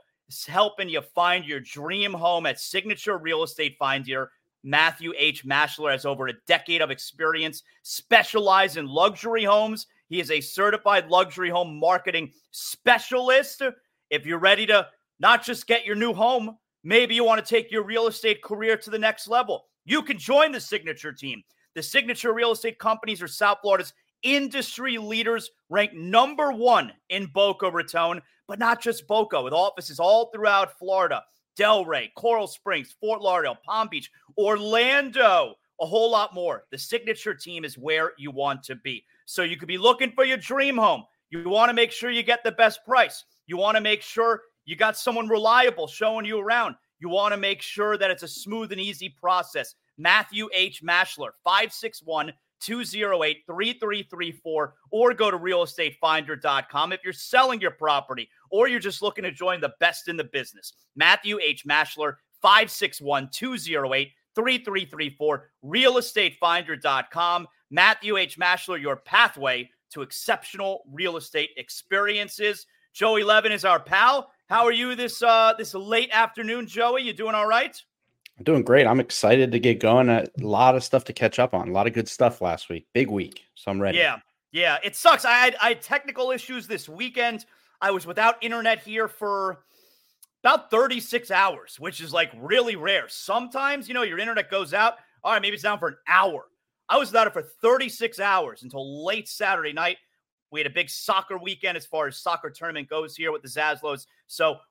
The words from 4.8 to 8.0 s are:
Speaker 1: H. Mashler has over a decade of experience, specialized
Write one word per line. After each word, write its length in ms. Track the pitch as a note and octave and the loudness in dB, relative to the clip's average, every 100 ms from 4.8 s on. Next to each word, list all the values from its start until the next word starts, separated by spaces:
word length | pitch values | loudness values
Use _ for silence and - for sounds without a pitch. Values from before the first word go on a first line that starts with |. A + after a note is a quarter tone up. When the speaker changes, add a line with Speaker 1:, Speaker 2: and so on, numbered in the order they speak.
| D#3+ D#3+ E3 D#3 | 2 0 -8 -2
Speaker 1:
H. 300 | D3+ D3 C3 | -2 -2 -2
Mashler 460 | C#3 D3 D3 D3+ | 0 0 -2 -4
has 120 | C3+ | -2
over 220 | C#3+ C3+ C3 | -4 -4 -6
a 80 | A2+ - | -8 0
decade 340 | E3 - E3 | 0 0 -2
of 80 | D#3 | -2
experience, 720 | C3 - C#3+ D#3+ D#3+ D#3+ D#3 - _ | -4 -12 -4 -2 -2 -4 -8 -18 _
specialized 920 | - - | -14 -12